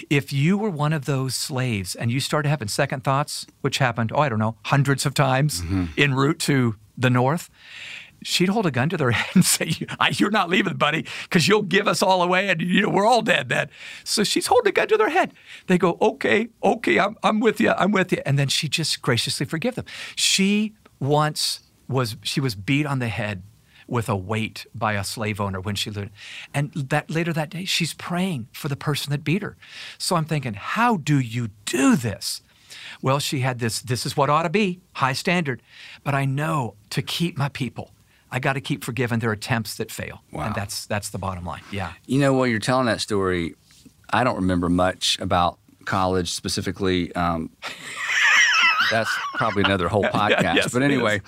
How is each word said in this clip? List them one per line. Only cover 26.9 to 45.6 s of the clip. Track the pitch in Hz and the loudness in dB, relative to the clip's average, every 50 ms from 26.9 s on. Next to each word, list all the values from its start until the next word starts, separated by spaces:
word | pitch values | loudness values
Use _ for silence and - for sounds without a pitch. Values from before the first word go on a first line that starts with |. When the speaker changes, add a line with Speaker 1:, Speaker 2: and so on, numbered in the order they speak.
| 156 147 - - | -2 -2 -2 -2
Speaker 1:
later | 151 165 170 170 | -2 -2 -2 0
that | 160 160 151 151 | -2 -2 -4 -4
day, | - 160 190 | -6 -8 -4
she's | - - - 170 - - | -4 -2 -2 -2 -4 -4
praying | - - - 170 175 185 196 165 120 110 - | -10 -8 -6 -2 -2 -2 -2 -2 -4 -6 -10
for | - - - | -12 -8 -6
the | 139 139 | -6 -6
person | - - 151 143 - - 143 | -4 -2 -2 -2 -2 -2 -4
that | 147 139 - | -4 -4 -2
beat | 147 160 208 | -2 -2 -2
her. | 208 - - - - - - - - - - | -2 -6 -10 -14 -20 -20 -18 -18 -18 -18 -12
So | - - - 190 | -8 -2 0 0
I'm | 165 156 | 0 0
thinking, | 156 160 147 - 120 98 | 0 -2 -4 -2 -4 -8
"How | 98 - - - 208 233 247 220 | -6 -6 -4 0 2 2 2 2
do | 165 135 151 147 135 | 0 2 2 2 2
you | 127 110 113 123 117 104 - - _ | 2 0 -4 -4 -4 -6 -8 -10 _
do | - - 262 269 269 233 | -4 0 2 4 4 4
this?" | 143 113 110 95 - - - - - - _ _ _ _ - - - - - - - | 4 2 -2 -4 -4 -6 -8 -8 -8 -12 _ _ _ _ -20 -20 -18 -16 -18 -14 -2
Well, | - 131 135 147 | 0 0 2 2
she | - - 160 131 | 0 -2 -2 -2
had | 123 135 123 117 | -2 -2 -2 -2
this, | 120 113 - - | -2 -4 -4 -4
this | - - 127 107 - | -4 -4 -4 -4 -4
is | 143 - | -4 0
what | 151 139 143 | 0 2 2
ought | 147 156 170 | 2 2 2
to | 170 | 0
be, | 156 214 214 185 180 - _ _ _ | 2 2 0 0 -2 -6 _ _ _
high | - 135 131 135 | -2 0 0 0
standard. | - - 190 175 180 160 139 120 - - _ - - - - - - _ | 0 0 0 0 0 0 -2 -4 -6 -10 _ -20 -20 -20 -20 -20 -8 _
But | 151 139 | -2 -2
I | 139 139 | 0 0
know | 135 135 143 151 160 160 147 120 107 - - _ _ | 0 0 -2 -2 -2 -2 -2 -4 -6 -8 -14 _ _
to | - - | -6 -6
keep | - - - - 170 180 - | -4 -4 -4 -4 -4 -4 -2
my | - 143 139 | -4 -4 -4
people, | - - 131 117 - 117 - - _ _ _ _ _ _ _ _ | -4 -6 -6 -6 -6 -10 -14 -14 _ _ _ _ _ _ _ _
I | - 127 | -6 -2
gotta | 131 143 131 135 | -2 0 -2 -2
keep | - - 143 135 - | -4 -4 -6 -6 -6
forgiving | - 113 120 123 110 117 113 | -6 -2 -2 -2 0 0 -2
their | 113 113 | 0 -2
attempts | 107 104 - - 127 113 107 - - | -2 -4 -4 -4 -2 -2 -2 -6 -8
that | - 110 - | -8 -10 -8
fail. | - - - - - - _ _ | -8 -10 -12 -12 -14 -16 _ _
Speaker 2:
Wow. | - - 101 | -10 -6 -6
Speaker 1:
And | 107 104 | -4 -4
that's, | 104 101 104 - - - | -6 -6 -6 -8 -10 -6
that's | - 110 104 - - | -4 -6 -6 -4 -6
the | - | -8
bottom | 95 95 95 92 90 90 | -6 -6 -6 -6 -6 -8
line. | 85 71 - - - | -10 -10 -10 -12 -10
Yeah. | 101 98 92 82 85 - _ | -8 -8 -8 -8 -10 -14 _
Speaker 2:
You | - 127 139 | -2 2 2
know, | 143 135 135 | 4 4 4
while | 127 127 | 4 2
you're | 123 113 107 | 2 0 0
telling | - 139 127 131 127 | 0 2 2 2 2
that | 113 98 85 | 2 0 0
story, | - - 110 98 95 92 90 87 85 78 - - _ _ - - _ - - _ _ - | -2 -2 0 0 2 2 0 0 -2 -4 -6 -12 _ _ -20 -20 _ -20 -20 _ _ -2
I | - 110 123 | 0 2 2
don't | 123 - | 2 0
remember | - 92 92 90 87 90 85 | 0 0 2 2 2 2 2
much | 90 87 90 92 - - - - - - | 4 4 2 2 0 0 -2 -2 -2 -2
about | 98 92 92 87 87 85 - - | -2 0 2 2 2 2 0 -4